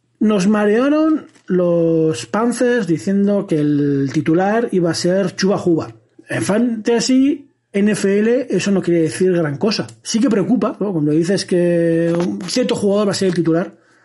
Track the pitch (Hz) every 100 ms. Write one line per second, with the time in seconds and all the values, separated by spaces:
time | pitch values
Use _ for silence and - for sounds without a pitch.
0 | _ - 214 208 185 214 208 220 277 302
1 | 311 311 - _ - 180 175 170 165 165
2 | 160 156 - 208 240 233 247 240 175 160
3 | 196 196 202 202 196 156 147 147 143 139
4 | 139 151 151 165 190 226 233 185 170 160
5 | 175 185 185 - 196 185 175 156 117 -
6 | _ _ - 135 - 208 247 220 240 233
7 | - 262 269 - - _ _ 202 208 202
8 | 196 202 220 247 254 185 202 185 170 170
9 | 160 165 185 170 156 143 220 - - -
10 | - 220 254 208 160 233 214 - 208 170
11 | 147 156 170 196 - 180 175 170 170 165
12 | 170 170 185 202 185 262 240 240 202 202
13 | 208 170 190 175 165 165 202 - _ _